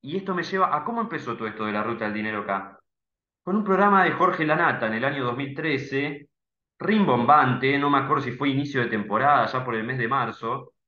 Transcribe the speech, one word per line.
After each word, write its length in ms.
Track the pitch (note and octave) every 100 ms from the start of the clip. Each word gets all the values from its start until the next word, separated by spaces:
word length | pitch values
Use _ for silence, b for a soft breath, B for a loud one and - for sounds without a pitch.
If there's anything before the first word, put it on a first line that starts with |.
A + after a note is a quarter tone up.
Y 160 | - F#3
esto 160 | F#3+
me 100 | F3+
lleva 320 | - F#3+ F3+ D3+
a 80 |
cómo 180 | A#3 A#3
empezó 340 | A3 D#3 B2+ A2
todo 120 | A2
esto 180 | G#2+ G#2+
de 80 |
la 100 | G#2+
ruta 220 | G#2+ A2 G#2+
del 80 |
dinero 280 | G#2+ G#2+ G#2+
acá. 380 | G2+ G2 - - _ _ _ _ _ _
Con 140 | - G#3
un 60 |
programa 400 | G3+ F#3 G3+ G3
de 80 | F3
Jorge 340 | C3+ F#3 - D#3
Lanata 420 | D#3 E3 - A2+
en 60 |
el 120 | A2 C3+
año 180 | C#3+
dos 140 | B2 A#2+
mil 160 | C#3
trece, 760 | C3+ D#3+ C3+ C3+ C#3 D3 C#3+ - _ _ _ _ _
rimbombante, 960 | F3 G#3+ F3 A#2+ A#2 D3+ C3 A#2 C3 C#3
no 120 | C#3+
me 100 | C#3
acuerdo 240 | C3+ D3
si 80 | B2+
fue 180 | B2 C#3+
inicio 320 | C3+ C#3+ C3+
de 60 | A#2
temporada, 580 | A2 G2+ G#2 C#3 C#3 A2+
ya 160 | C3
por 120 | B2+ A2+
el 80 |
mes 140 | A2 C3
de 100 | C3+
marzo, 680 | C3+ B2 - A2+ C3 B2+ _